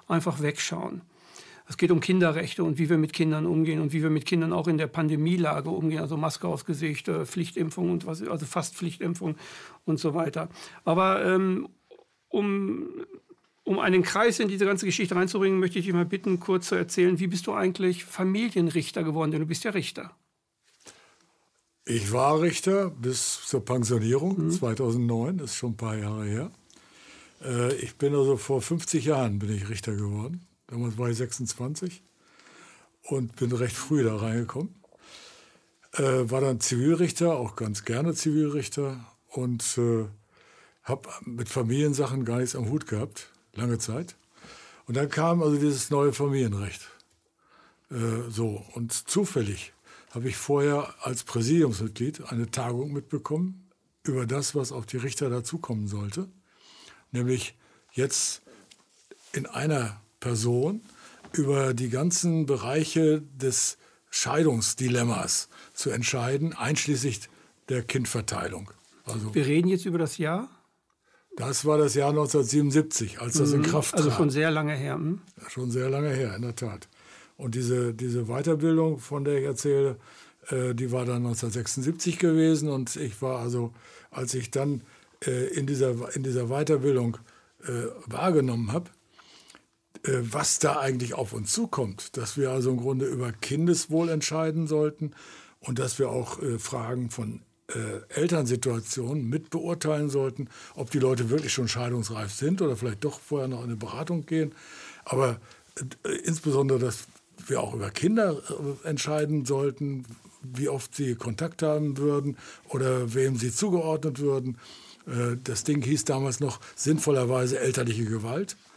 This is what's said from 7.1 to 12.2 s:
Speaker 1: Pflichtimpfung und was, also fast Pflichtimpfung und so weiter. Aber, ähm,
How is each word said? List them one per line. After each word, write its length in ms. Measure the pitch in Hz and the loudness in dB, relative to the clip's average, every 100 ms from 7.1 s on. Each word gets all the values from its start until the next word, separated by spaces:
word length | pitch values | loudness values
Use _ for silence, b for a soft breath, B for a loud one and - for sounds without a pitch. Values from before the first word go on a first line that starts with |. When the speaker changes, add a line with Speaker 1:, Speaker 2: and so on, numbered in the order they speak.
| 160 | -2
Speaker 1:
Pflichtimpfung 680 | 143 180 170 - 160 180 175 | -2 -4 -4 -2 -4 -2 0
und 140 | 170 180 | -2 -4
was, 160 | 160 | -8
also 220 | - 160 | -6 -6
fast 300 | 156 175 175 | -4 -4 -4
Pflichtimpfung 640 | - 165 - 170 175 170 147 B B B B | -6 -6 -4 -4 -4 -4 -6 B B B B
und 160 | - 156 | -4 0
so 140 | 160 | 0
weiter. 340 | 160 156 160 175 B B B | 0 -2 -4 -8 B B B
Aber, 400 | 160 170 190 196 | 0 4 4 4
ähm, 440 | 185 185 190 190 277 _ - - _ _ | 4 4 4 0 -4 _ -20 -20 _ _